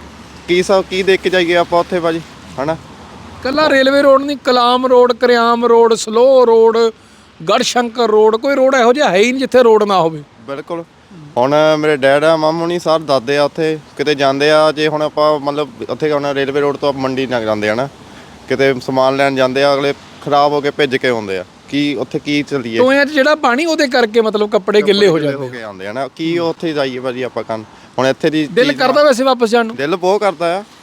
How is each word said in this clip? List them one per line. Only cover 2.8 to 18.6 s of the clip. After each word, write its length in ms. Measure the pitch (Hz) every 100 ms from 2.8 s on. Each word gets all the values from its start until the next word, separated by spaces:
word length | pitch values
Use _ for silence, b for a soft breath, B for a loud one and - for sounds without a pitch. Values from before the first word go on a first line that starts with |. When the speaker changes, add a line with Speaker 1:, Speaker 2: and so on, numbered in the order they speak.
| - - - - - -
Speaker 2:
ਕੱਲਾ 260 | 254 285 302
ਰੇਲਵੇ 320 | 269 262 277
ਰੋਡ 200 | 285 269
ਨਹੀਂ, 140 | 277 277
ਕਲਾਮ 420 | - 247 240 254 254
ਰੋਡ, 260 | 247 247
ਕਰਿਆਮ 540 | 233 247 240 233 233 240
ਰੋਡ, 280 | 233 233
ਸਲੋਹ 520 | 226 - 220 262 262 233
ਰੋਡ, 320 | 226 226 226 226 - b b b b 160
ਗੜਸ਼ੰਕਰ 600 | 226 247 247 240 233 226
ਰੋਡ, 280 | 214 220 220
ਕੋਈ 180 | 277
ਰੋਡ 200 | 277 262
ਇਹੋ 180 | 262 233
ਜਿਹਾ 160 | 262 262
ਹੈ 80 | 180
ਹੀ 140 | 226
ਨਹੀਂ 100 | 262
ਜਿੱਥੇ 220 | 254 254
ਰੋਡ 220 | 240 220
ਨਾ 160 | 208 190
ਹੋਵੇ। 220 | 165 156 143 - 117
Speaker 1:
ਬਿਲਕੁਲ। 380 | 139 - 170 170 _ - 180 147 120
ਹੁਣ 180 | 131 147 156 156
ਮੇਰੇ 180 | 151 147
ਡੈਡ 280 | 135 143
ਆ, 120 | 156 165
ਮਮ 240 | 156 165
ਹੁਣੀ 180 | 170 175
ਸਾਰੇ 260 | 165 160
ਦਾਦੇ 340 | 151 135 117 143
ਆ, 60 |
ਉੱਥੇ 340 | 143 - 156 156 - -
ਕਿਤੇ 180 | 147
ਜਾਂਦੇ 360 | 143 139 139 147
ਆ, 220 | 151 156
ਜੇ 160 | 147 151
ਹੁਣ 140 | 151
ਆਪਾਂ 380 | 151 151 151 151
ਮਤਲਬ 280 | 143 143 139 117 110
ਉੱਥੇ 240 | 123 156
ਹੁਣ 140 | 147 143
ਰੇਲਵੇ 340 | 139 135 143
ਰੋਡ 160 | 143 135
ਤੋਂ 120 | 147
ਆਪਾਂ 120 | 135
ਮੰਡੀ 260 | 131 131 127
ਨਾ 140 | 123
ਜਾਂਦੇ 280 | 110 107 107
ਆ 60 |
ਨਾ, 140 | 110 139 - - B B B -
ਕਿਤੇ 260 | 127